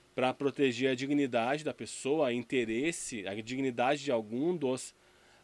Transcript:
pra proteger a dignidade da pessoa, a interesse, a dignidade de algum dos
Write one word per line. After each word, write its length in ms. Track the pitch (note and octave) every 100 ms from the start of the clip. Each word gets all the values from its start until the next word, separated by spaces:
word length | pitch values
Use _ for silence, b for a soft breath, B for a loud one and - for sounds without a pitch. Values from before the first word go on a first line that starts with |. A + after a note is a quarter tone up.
| b
pra 200 | - B2+
proteger 580 | B2+ C#3 B2+ C#3 A#2 C3+
a 40 | B2+
dignidade 680 | C#3 C#3+ C#3 A#2 A#2 D3+
da 100 | D3+
pessoa, 540 | - A2+ - C3 D#3 C3+
a 60 |
interesse, 960 | A#2+ A#2 C3 A2+ A2+ D#3 E3 - A2+ F#2
a 60 | G#2
dignidade 680 | A2 C3 C3+ A#2+ B2 D3
de 80 | C#3+
algum 440 | A#2 G#2+ A#2 D#3+ F3+
dos 400 | C3+ C3 - - b b b b